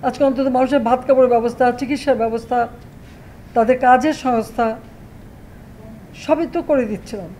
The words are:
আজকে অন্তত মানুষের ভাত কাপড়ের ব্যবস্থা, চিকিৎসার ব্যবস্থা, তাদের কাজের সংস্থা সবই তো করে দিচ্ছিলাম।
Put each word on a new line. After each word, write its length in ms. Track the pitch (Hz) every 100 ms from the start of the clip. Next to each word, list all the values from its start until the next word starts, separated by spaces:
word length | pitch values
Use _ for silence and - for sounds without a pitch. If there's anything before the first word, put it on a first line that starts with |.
আজকে 200 | 269 -
অন্তত 240 | 277 262 269
মানুষের 320 | 254 254 285
ভাত 240 | 226 254 -
কাপড়ের 220 | 262 254
ব্যবস্থা, 420 | 233 233 233 247
চিকিৎসার 440 | 240 254 285 - 240
ব্যবস্থা, 520 | 226 226 226 247 233 - - - - - - - -
তাদের 260 | - 220 254
কাজের 340 | 262 254 302
সংস্থা 640 | 302 262 240 220 - 226 226 - - - - - - - - - - - - - -
সবই 320 | - 311 330
তো 140 | 339
করে 240 | 339 285 226
দিচ্ছিলাম। 420 | 202 - 214 170 190